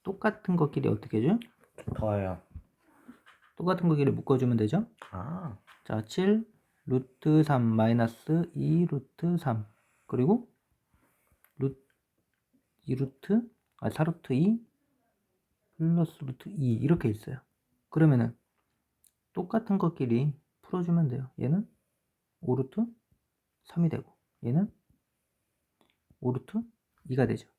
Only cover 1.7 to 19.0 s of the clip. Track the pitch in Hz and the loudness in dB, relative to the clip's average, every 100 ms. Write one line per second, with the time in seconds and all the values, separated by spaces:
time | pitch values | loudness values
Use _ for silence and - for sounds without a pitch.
1.7 | - - - 107 104 95 87 _ - _ | -14 -10 -4 -2 -2 -2 -8 _ -20 _
2.7 | _ _ _ - - - _ _ - 170 | _ _ _ -20 -20 -20 _ _ -6 -2
3.7 | 180 175 147 139 110 - 131 123 117 107 | 0 2 4 2 0 0 2 2 2 2
4.7 | 175 226 _ - 95 117 180 165 101 _ | 0 -4 _ -16 -12 -10 -10 -12 -14 _
5.7 | - - 110 107 - 190 214 226 _ _ | -20 -6 -6 -4 -2 2 2 -2 _ _
6.7 | _ - 127 131 _ 156 156 151 135 117 | _ -4 -4 -4 _ 2 4 4 2 4
7.7 | 110 110 120 113 - - 160 170 143 139 | 4 4 4 2 -2 -2 -2 -2 -4 0
8.7 | 160 175 143 - - 170 175 139 110 104 | 2 0 -2 -8 -6 -2 0 0 -2 -6
9.7 | _ _ _ - 123 135 240 - _ _ | _ _ _ -6 0 2 2 0 _ _
10.7 | _ _ _ _ _ _ _ _ - 135 | _ _ _ _ _ _ _ _ -6 -6
11.7 | 135 _ _ _ _ _ _ _ _ _ | -6 _ _ _ _ _ _ _ _ _
12.7 | _ - 127 139 _ - 214 233 _ _ | _ -8 -4 -4 _ 0 0 0 _ _
13.7 | _ - - 160 170 - 131 180 233 - | _ -6 -2 -2 -2 -2 2 2 0 -4
14.7 | _ _ _ _ _ _ _ _ _ _ | _ _ _ _ _ _ _ _ _ _
15.7 | - 160 170 160 - 135 127 - 196 127 | -4 0 2 0 -4 -12 -12 -10 -4 0
16.7 | 113 127 170 123 107 - 127 _ _ _ | 0 2 2 0 -4 -8 -14 _ _ _
17.7 | _ _ 160 156 127 117 - _ _ _ | _ _ 4 4 4 0 -6 _ _ _
18.7 | _ _ _ | _ _ _